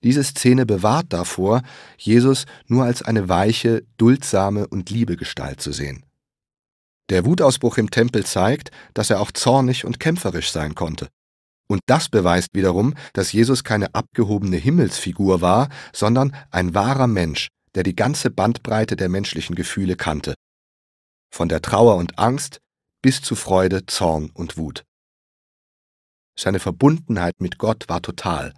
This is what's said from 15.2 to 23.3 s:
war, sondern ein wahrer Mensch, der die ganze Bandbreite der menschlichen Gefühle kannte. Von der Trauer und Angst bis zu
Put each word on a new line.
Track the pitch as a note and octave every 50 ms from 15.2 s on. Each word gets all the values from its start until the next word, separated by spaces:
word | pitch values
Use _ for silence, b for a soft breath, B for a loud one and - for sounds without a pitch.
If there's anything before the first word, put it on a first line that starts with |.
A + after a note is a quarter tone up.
| G2+ F#2+ F#2 F2
war, | E2+ F2+ F#2 A2 C3 C#3 B B B B B
sondern | - - G#2 A#2 B2+ C3+ C#3+ C#3 B B B
ein | - F2 F2+ F2+ E2
wahrer | G2+ G2+ A#2 C3+ C3+ C3
Mensch, | B2 A2+ F#2+ F2 D#2+ D2+ - - - _ _ _ _ _
der | F#2+ F2+
die | F#2+ F2+
ganze | - G#2 A#2+ D3+ - - -
Bandbreite | - - F#2+ G#2+ A#2 - _ - G#2+ A2 A2 A2 G#2+
der | F#2 G2 F2+
menschlichen | F2+ G2 G2 - - E2 D#2 - F2
Gefühle | F2 E2+ - - - G2 F#2 F2+
kannte. | - - E2 D#2 D2 C#2+ D2 C#2 - _ _ _ _ _ _ _ _ _ _ _ _ _ _ _ _ _ _
Von | - - E2+ E2+
der | E2 E2 -
Trauer | - - G2 A2+ A#2 G#2+
und | F2+ F2 E2+ - -
Angst | G2 A2+ B2+ C#3 - - - - _ _ _ _ _ _ _ _
bis | - C3 C3 - -
zu | -